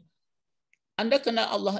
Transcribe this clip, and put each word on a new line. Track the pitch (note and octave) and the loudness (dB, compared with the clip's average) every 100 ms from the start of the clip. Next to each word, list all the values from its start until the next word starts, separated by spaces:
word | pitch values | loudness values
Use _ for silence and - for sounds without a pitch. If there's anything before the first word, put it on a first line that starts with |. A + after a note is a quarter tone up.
| _ _ _ _ _ _ _ _ _ | _ _ _ _ _ _ _ _ _
Anda | - A3+ C#4 | -4 2 2
kenal | A#3 A3+ A3 | 2 0 0
Allah, | G3+ G3 | 0 -2